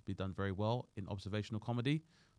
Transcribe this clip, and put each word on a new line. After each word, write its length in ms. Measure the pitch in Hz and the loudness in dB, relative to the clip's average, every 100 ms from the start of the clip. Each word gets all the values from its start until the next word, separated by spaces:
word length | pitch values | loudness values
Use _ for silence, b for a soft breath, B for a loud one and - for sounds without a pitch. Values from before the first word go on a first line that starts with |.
be 100 | - | -4
done 200 | 95 95 | -2 -2
very 180 | 90 98 | 0 0
well 360 | 92 107 123 - - | 2 2 2 -2 -8
in 120 | 90 | -6
observational 500 | 98 95 107 104 107 | -4 -2 -2 -2 -4
comedy, 440 | - 120 123 156 - b b | 0 0 2 2 0 b b